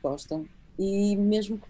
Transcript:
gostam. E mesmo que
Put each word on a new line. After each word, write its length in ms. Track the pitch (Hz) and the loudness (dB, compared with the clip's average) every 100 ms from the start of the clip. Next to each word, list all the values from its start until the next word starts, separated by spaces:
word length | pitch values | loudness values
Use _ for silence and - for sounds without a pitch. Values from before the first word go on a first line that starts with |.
gostam. 440 | 139 143 - 160 156 - - - | -4 -4 -6 -8 -8 -16 -14 -4
E 380 | 196 196 202 202 | -2 2 2 4
mesmo 420 | 202 214 208 | 4 2 0
que 100 | 214 | -6